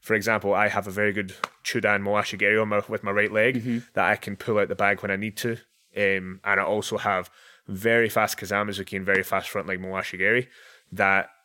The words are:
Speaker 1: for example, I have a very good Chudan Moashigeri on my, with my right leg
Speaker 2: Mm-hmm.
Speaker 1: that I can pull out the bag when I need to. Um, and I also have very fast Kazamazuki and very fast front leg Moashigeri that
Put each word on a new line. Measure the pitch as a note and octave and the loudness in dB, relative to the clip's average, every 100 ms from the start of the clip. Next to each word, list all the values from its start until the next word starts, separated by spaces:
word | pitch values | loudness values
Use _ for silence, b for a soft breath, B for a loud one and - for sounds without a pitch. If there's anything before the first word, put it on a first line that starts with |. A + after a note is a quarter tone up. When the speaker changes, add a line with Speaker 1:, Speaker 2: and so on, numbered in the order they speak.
Speaker 1:
for | - | 0
example, | A2 G#2 A2 G2+ | 0 2 0 2
I | G2 G#2 | 2 2
have | G#2+ G2+ | 0 -4
a | |
very | F#2+ G#2 | 0 0
good | G2+ G2 F2+ - _ | 0 -6 -8 -12 _
Chudan | - A#2+ G#2+ G2+ | -6 -2 2 2
Moashigeri | G2 G#2 G#2 G2 G2+ G#2+ | 2 0 0 0 2 4
on | G#2+ | 2
my, | G#2 - | 0 -2
with | G#2+ | -6
my | G#2 | -2
right | G2+ G#2 | 0 2
leg | G#2+ A2+ B2 | 2 2 2
Speaker 2:
Mm-hmm. | A#2 A#2 A#2 | -2 -4 -4
Speaker 1:
that | - F#2 | 0 2
I | G#2 | 2
can | - G2+ | -2 -8
pull | - G#2+ | -2 0
out | G2 | 0
the | |
bag | F#2+ G2+ G2+ | 0 0 0
when | G2+ | -2
I | G2 | -4
need | G#2+ G2+ | -4 -4
to. | A#2+ A2+ _ _ _ - | -6 -6 _ _ _ 0
Um, | G2+ G2 F#2 F#2 | 2 2 -4 -8
and | G2+ G2 | 0 2
I | |
also | F#2+ G#2+ G2+ G#2+ | 2 0 -2 -2
have | G#2 F#2+ F2 B B B - | 0 0 -2 B B B -14
very | G2 G#2+ A#2 A2+ | -4 2 4 4
fast | A2+ G#2+ - | 2 0 -2
Kazamazuki | F#2+ G2+ G#2 G2 F#2+ G2 | -2 -2 -2 -6 -8 -6
and | F#2+ | 0
very | G2 | 0
fast | F#2 F#2+ F#2 | 2 -2 -2
front | G#2 F2 | -6 -4
leg | F#2+ | -6
Moashigeri | F#2 F#2+ F#2 F2+ F#2+ A#2 B2+ B B B B | -4 -6 -6 -2 2 2 0 B B B B
that | F#2 G2 F#2+ - _ | 0 4 4 0 _